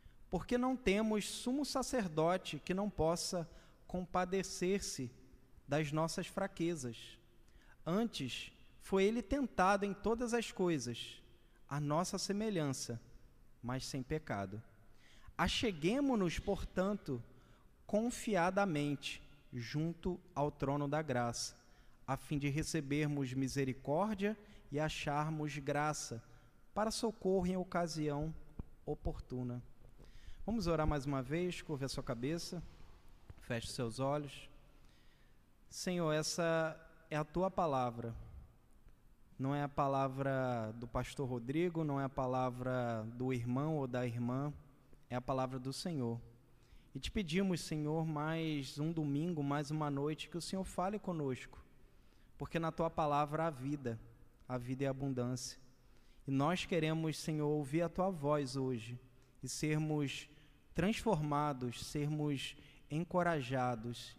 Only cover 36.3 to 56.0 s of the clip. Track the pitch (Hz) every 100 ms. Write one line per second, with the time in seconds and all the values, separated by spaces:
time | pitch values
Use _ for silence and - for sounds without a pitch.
36.3 | - 165 165 160 156 - - - 151 151
37.3 | 175 190 185 170 131 123 117 117 113 -
38.3 | - - - - - - - - - -
39.3 | - 135 143 143 147 139 135 135 131 139
40.3 | 135 127 120 110 117 120 127 123 - 131
41.3 | 123 120 151 180 165 156 139 135 139 127
42.3 | 127 127 123 127 127 120 113 107 123 127
43.3 | 127 120 123 151 156 135 123 123 120 120
44.3 | 131 147 143 - - - - - 123 123
45.3 | 131 131 131 131 135 156 156 117 117 -
46.3 | - - - - - - 135 - 226 170
47.3 | 175 196 170 - 156 147 160 160 147 156
48.3 | 165 160 151 135 143 156 165 151 143 170
49.3 | 160 139 143 143 156 147 139 147 151 -
50.3 | 175 - 190 190 - 185 208 185 165 139
51.3 | 127 - - - - - - - - -
52.3 | - 143 165 165 156 165 - 151 143 147
53.3 | 151 165 135 135 147 123 113 - - -
54.3 | - - 127 123 131 139 135 139 127 123
55.3 | 127 - - - - - -